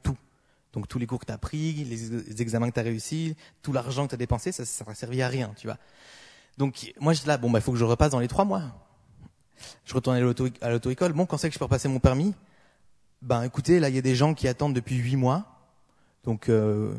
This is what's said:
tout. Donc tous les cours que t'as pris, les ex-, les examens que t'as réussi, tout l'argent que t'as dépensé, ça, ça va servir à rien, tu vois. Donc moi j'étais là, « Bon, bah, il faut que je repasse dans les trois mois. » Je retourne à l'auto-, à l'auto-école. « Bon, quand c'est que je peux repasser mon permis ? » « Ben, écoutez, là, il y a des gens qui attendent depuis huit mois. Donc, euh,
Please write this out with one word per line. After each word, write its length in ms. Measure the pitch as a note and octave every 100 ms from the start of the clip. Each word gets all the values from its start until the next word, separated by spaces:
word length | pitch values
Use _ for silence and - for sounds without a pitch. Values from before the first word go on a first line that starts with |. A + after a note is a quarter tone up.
tout. 140 | - C3+ _ _ _ _ _
Donc 160 | - G2+
tous 100 | B2+
les 80 | A#2
cours 140 | B2
que 40 |
t'as 140 | - G#3
pris, 340 | - D3+ D#3+ D3+
les 300 | C#3 A2+ A2+
ex-, 120 | A#2 G#2+
les 160 | G#2+
examens 260 | A#2 A2+ A#2+
que 60 |
t'as 80 | A#2+
réussi, 540 | A2+ A2+ - D#3 D#3+ D#3 - _
tout 100 | -
l'argent 340 | C3 B2 C3 C#3+
que 40 |
t'as 60 | A#2+
dépensé, 360 | A#2+ A#2 -
ça, 120 | F#3
ça 200 | B2 -
va 100 | A2
servir 320 | G#2+ A#2 B2+ B2+
à 20 |
rien, 240 | C3 A2+ G#2+
tu 100 | A2
vois. 120 | - _ - - - - - _ -
Donc 340 | C#3 A#2+ A2+ -
moi 120 | C#3+
j'étais 160 | D#3+ C3+
là, « 80 | C#3+
Bon, 120 | A#2+
bah, 100 | A#2
il 20 |
faut 100 | G#2+
que 60 | B2
je 60 |
repasse 260 | A#2 A#2+ D3+
dans 100 | C3
les 80 | A#2+
trois 160 | -
mois. » 200 | G3+ G3 D3 - - _ _ - - _ _ _ - -
Je 100 | -
retourne 220 | B2+ B2+ B2+
à 40 |
l'auto-, 280 | B2 A#2+ B2+ A2+
à 100 | A#2+
l'auto-école. « 420 | A#2 B2+ C3 F3+
Bon, 120 | D3+ F3+
quand 100 | D3+
c'est 120 | E3
que 60 |
je 40 | -
peux 60 |
repasser 240 | C3 C3 C#3+
mon 100 | C3
permis ? » « 360 | C3 C3 F3+ G3 _ _ _ _ _ _ _ _
Ben, 200 | B2+ A#2+
écoutez, 380 | B2 - D3 F3
là, 80 | D3
il 60 |
y 40 | C3
a 40 |
des 120 | C3
gens 200 | B2+ D3
qui 140 | D#3 C#3+
attendent 260 | C#3+ D3
depuis 220 | B2+ A#2+ B2+
huit 200 | A#2+ C3+
mois. 300 | B2+ D3 G#3+ - _ _ _ _ _ _
Donc, 240 | - A2 -
euh, 460 | A2+ G#2+ G#2 G#2+